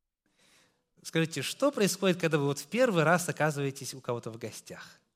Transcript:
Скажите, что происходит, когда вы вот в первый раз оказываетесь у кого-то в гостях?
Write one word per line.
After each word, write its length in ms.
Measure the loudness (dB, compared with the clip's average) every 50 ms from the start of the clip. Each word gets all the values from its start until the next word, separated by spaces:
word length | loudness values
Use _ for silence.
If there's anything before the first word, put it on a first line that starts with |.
| _ _ _ _ _ _ _ _ _ _ _ _ _ _ _ _ _ _ _ _ -12
Скажите, 380 | -4 0 0 0 0 -2 -6
что 300 | -6 -6 -2 0 2 2
происходит, 480 | 2 4 2 2 2 2 2 2 2 2
когда 180 | 2 2 2 2
вы 80 | 2
вот 140 | 2 0 -2
в 80 | -6 -4
первый 360 | 0 2 2 4 4 4 4
раз 240 | 6 4 4 2 -2
оказываетесь 680 | -2 0 0 0 0 0 -4 -4 -4 -6 -10 -12 -12
у 80 | -10
кого-то 280 | -6 -4 -4 -4 -4 -10
в 80 | -12 -10
гостях? 640 | -12 -12 -12 -12 -16 -16 -18 -18 -18 -20 -20 _ _ _ _